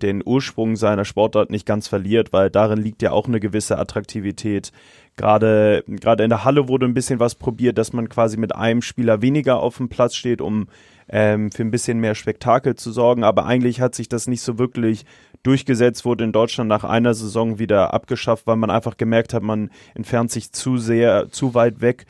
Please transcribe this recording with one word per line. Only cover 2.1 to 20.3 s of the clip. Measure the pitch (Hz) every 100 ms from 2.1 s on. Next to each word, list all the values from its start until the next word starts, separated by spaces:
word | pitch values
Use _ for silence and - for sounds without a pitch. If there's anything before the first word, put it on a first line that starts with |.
| 113 107
weil | 95 95
darin | 98 107 107
liegt | 107 -
ja | 101
auch | 104 127
eine | 113
gewisse | 104 104 - 90
Attraktivität. | 87 107 98 110 98 92 110 101 - _ - _ _
Gerade, | - 104 107 110 107 107 101 -
gerade | 101 113 110
in | 113
der | 113
Halle | 131 143 127
wurde | 131 127
ein |
bisschen | 123 - 123
was | 120
probiert, | - - 117 120 113
dass | 113
man | 120 113
quasi | - 113 110
mit | 110
einem | - 113 117
Spieler | - - 117 110
weniger | 120 147 131 127
auf | 120 -
dem | 123
Platz | - 120
steht, | - 123 117
um, | 80 107 98 _ _ _ -
ähm, | 107 107 107 107
für | -
ein | 113
bisschen | 117 - 117
mehr | 110
Spektakel | 107 - - 123 123 131
zu | 117 117
sorgen. | 113 120 123
Aber | 107 101
eigentlich | 85 127 123 117
hat | 127
sich | - 113
das | 120 -
nicht | 123
so | - 113
wirklich | 120 - 113 110 - - _ -
durchgesetzt, | 127 135 139 120 123 113
wurde | 120 120
in | 113
Deutschland | 110 120 - 110
nach | 107
einer | - 117 120
Saison | 110 110 113 113 107
wieder | 113 104 92
abgeschafft, | - - 123 - 113 -
weil |
man | 113 110
einfach | 107 117
gemerkt | - 113 113 113
hat, | 117
man | 104 107 104 - -
entfernt | - 110 120 117